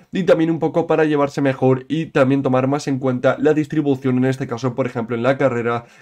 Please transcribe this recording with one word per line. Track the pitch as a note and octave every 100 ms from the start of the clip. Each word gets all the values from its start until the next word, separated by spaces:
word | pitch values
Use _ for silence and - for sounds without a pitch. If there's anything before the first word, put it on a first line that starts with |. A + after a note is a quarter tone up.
| -
y | G3
también | F3 E3 E3
un | E3
poco | D#3+ E3+ E3
para | D#3+
llevarse | D#3 D3 C#3 D3
mejor | C#3 C3 C3 C3 -
y | D#3 D#3
también | D3+ C3 C#3
tomar | C3+ B2+ C3
más | C#3+ D3
en | C3
cuenta | C3 B2 C3 B2+
la | D3
distribución, | D3+ C#3+ D#3 C#3+ C3 C3+ B2+
en |
este | C3 C3 C#3
caso, | A#2 B2+
por | A2 B2+
ejemplo, | B2 A2+
en | A#2
la | B2 C3+
carrera, | C3+ A#2+ A#2 A#2+ - -